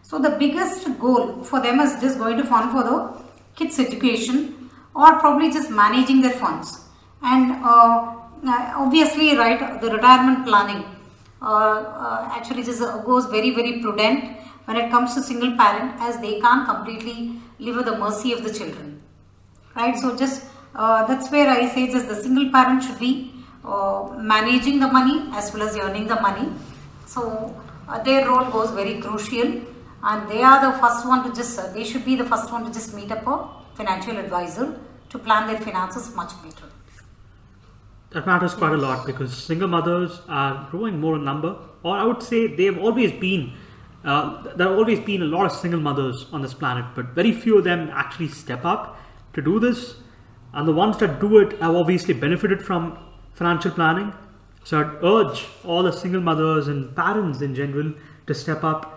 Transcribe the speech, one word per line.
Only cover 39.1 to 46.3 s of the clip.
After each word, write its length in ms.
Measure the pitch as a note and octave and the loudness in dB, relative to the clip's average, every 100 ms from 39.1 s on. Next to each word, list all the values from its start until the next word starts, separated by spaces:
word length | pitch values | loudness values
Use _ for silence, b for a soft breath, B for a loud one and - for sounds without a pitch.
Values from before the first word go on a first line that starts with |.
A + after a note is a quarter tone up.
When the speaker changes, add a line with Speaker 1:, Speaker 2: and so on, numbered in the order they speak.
| B2+ B2+ - | -6 -8 -8
Speaker 2:
single 320 | - E3 F#3+ | -6 -2 0
mothers 520 | E3+ D#3+ F3 F3 - - | 0 0 -2 -4 -8 -8
are 400 | D3 C#3 C3+ - | -4 -2 -4 -10
growing 300 | E3+ A3 E3 | -6 -4 -2
more 160 | D#3+ D#3 | -2 -2
in 80 | |
number, 320 | C#3 D3 D#3+ G3+ - - | -2 -4 -6 -8 -16 -10
or 140 | E3+ G3 | -4 0
I 80 | |
would 180 | A3 A#3+ | 0 -2
say 240 | - A#3 A3+ | -2 0 0
they 180 | D3 G3 | 2 0
have 120 | F3+ | 2
always 320 | G#3 A3+ G#3+ | 0 2 0
been, 420 | - F#3 F#3+ B2+ B B B B - | 0 -2 -2 -4 B B B B -10
uh, 380 | D3 C#3+ - - - | -2 0 -2 -8 -12
there 140 | E3+ F#3 | 0 2
have 100 | G3+ | 4
always 220 | A3 A3 | 4 2
been 220 | - G3 | 0 -2
a 40 | D#3 | 0
lot 200 | E3 F#3+ | 0 0
of 60 | |
single 280 | - F3 E3+ | -2 -2 -2
mothers 460 | D3+ C#3 C3 B2 - | 0 -2 -2 -6 -10